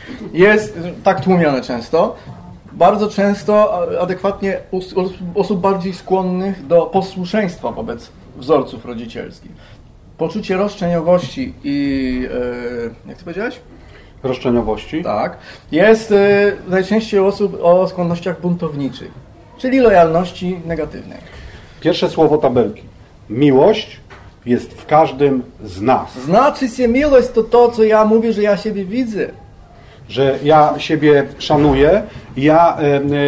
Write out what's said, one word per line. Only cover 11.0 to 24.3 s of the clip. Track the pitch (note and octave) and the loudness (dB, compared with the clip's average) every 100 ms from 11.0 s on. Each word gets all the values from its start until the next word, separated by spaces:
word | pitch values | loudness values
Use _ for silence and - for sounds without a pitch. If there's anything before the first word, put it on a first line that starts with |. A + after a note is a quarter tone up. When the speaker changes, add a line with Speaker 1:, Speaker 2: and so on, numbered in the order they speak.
| D#3+ F3+ C3+ - B2+ - | 2 0 0 -8 -10 -8
Speaker 1:
i, | C#3+ C#3+ C#3 C3+ C3 B2+ B2+ B2+ B2 B2 A#2+ A#2+ A#2 A2+ - | -6 -2 -2 -2 -2 -4 -4 -6 -6 -6 -8 -8 -8 -12 -20
e, | |
jak | A#2+ | -16
ty | |
powiedziałeś? | F3 F3 A#3 - - - - - - - | -12 -8 -10 -10 -20 -20 -20 -20 -20 -10
Speaker 2:
Roszczeniowości. | C3 B2 B2+ A#2+ A2 G#2+ - D#3 | -6 -4 0 0 0 -6 -6 -8
Speaker 1:
Tak. | F3 G#2 A#2+ - - - - | -4 -4 -4 -8 -20 -20 -4
Jest, | D3+ G#3 A3 A3 | 2 4 4 4
e, | G#3 G3+ G3+ G3+ F#3+ F#3 | 2 4 4 2 -2 -4
najczęściej | F#3 F#3 G#3+ A3 G3+ | -2 0 -2 0 0
u | G3 | 0
osób | G3 G3+ - | 0 -4 0
o | E3+ F3+ F#3 | 4 4 2
skłonnościach | - F3 E3+ F#3+ E3 | -2 -4 -4 -6 -4
buntowniczych, | F3 F3 D#3+ D3 C3+ - - - - - - - | -4 -4 -4 -6 -6 -8 -18 -20 -20 -20 -20 -6
czyli | C4 C4 | 0 4
lojalności | A#3 F#3+ E3 E3 F3+ - F3+ F3+ E3 | 6 6 6 4 -2 -6 -6 -6 -6
negatywnej. | D#3+ D3+ - - - - - - - - - | -6 -6 -10 -16 -20 -20 -20 -20 -20 -20 -4
Speaker 2:
Pierwsze | D#3 F3 F3 | -2 0 -2
słowo | - D3+ D3+ | 2 2 2
tabelki. | C3+ B2 G#2 - - - - - - | 2 0 0 -4 -18 -20 -20 -20 -8
Miłość | A2 D3 C3 F3+ G#3+ - - - - - | 0 4 6 4 2 -4 -16 -20 -20 -20